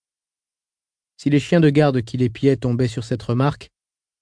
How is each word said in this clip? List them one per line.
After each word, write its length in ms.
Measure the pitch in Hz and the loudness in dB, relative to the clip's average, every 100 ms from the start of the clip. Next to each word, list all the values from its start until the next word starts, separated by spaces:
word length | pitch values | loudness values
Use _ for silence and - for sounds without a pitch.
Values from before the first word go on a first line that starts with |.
| _ _ _ _ _ _ _ _ _ _ _ _ | _ _ _ _ _ _ _ _ _ _ _ _
Si 140 | 143 | 0
les 80 | 143 | 0
chiens 220 | - 175 | 2 2
de 100 | 156 | 4
garde 320 | 139 147 131 | 4 2 0
qui 140 | 113 127 | -4 -2
l'épiaient 400 | 123 113 139 135 | -2 0 0 0
tombaient 320 | 127 120 123 | -2 -2 -2
sur 160 | 117 | -4
cette 180 | - 120 | -8 -8
remarque, 480 | - 120 131 - - _ _ _ _ _ | -4 -2 -2 -4 -14 _ _ _ _ _